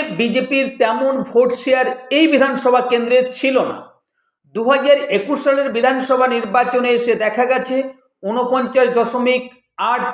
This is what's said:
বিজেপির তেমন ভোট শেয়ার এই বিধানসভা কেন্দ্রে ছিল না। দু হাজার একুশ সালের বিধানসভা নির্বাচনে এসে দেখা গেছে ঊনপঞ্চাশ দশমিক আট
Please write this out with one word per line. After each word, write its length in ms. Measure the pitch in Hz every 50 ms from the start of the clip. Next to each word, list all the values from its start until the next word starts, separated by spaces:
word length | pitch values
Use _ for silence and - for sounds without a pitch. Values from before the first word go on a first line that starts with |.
| 294 208 185
বিজেপির 500 | 165 233 226 - 262 254 262 277 269 262 - - -
তেমন 360 | 233 220 233 247 269 269 262 254
ভোট 280 | 202 - - 233 254 247 247
শেয়ার 320 | - - 262 262 262 254 247 254 - - -
এই 160 | 269 302 320 302
বিধানসভা 520 | 294 240 269 277 254 - - 247 247 247
কেন্দ্রে 360 | 247 247 240 240 233 240 247 254 254 254
ছিল 260 | - - - 277 262 233 160
না। 120 | 127 - - - - _ _ _ _ _ _ _ _ _ _ _ 143 -
দু 80 | 220 226
হাজার 340 | 254 277 269 254 285 285 - - -
একুশ 280 | 196 196 202 285 285 -
সালের 280 | - 285 269 277 277 262
বিধানসভা 560 | 208 233 240 262 269 262 254 269 262 247 254 254
নির্বাচনে 600 | 240 233 220 196 190 247 247 247 247 247 247 247
এসে 220 | 240 233 240 240 220
দেখা 300 | - 214 208 208 233 247
গেছে 300 | 254 262 254 254 - 254 262 269 269 - _ _ _ _ _
ঊনপঞ্চাশ 680 | 190 202 226 247 240 240 254 262 240 - - 262 247 - -
দশমিক 480 | 233 226 233 262 247 240 247 254 254 254 - - _ _ _ _ -
আট 200 | 196 226 247 247 247 247